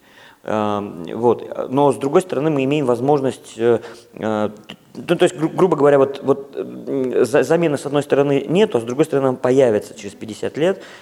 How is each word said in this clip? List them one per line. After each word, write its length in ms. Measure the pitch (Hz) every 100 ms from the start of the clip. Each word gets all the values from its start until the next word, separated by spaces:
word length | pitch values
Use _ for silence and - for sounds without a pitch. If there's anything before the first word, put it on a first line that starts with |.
| _ - - _ -
Эм, 600 | 107 104 104 101 82 85 107
вот. 540 | 120 110 - - -
Но, 220 | 135 143
с 40 | 117
другой 260 | 135 165
стороны, 280 | 180 131 156
мы 140 | 143 131
имеем 200 | 151 127
возможность, 680 | 117 135 147 131 - - -
э, 220 | 117 113 - - - -
э, 340 | 107 107 104 - - - _ -
ну, 200 | 120 175
то 80 |
есть, 120 | 175 147
гру-, 120 | 156
грубо 260 | 156 190 151
говоря, 200 | 143 143
вот, 240 | 135 -
вот, 320 | 131 139 - -
м, 680 | 123 127 117 139 131 101 120
за-, 180 | 139
замены, 340 | 131 165 170 143
с 80 | 139
одной 180 | 143
стороны, 420 | 139 139 143 139 -
нет, 260 | 170 214 123
а 40 |
с 40 |
другой 220 | 117 127 156
стороны, 220 | 139 135
она 80 | 127
появится 560 | 123 131 127 104 -
через 200 | - 101 -
пятьдесят 420 | 107 104 101 127
лет, 240 | 170 185 - -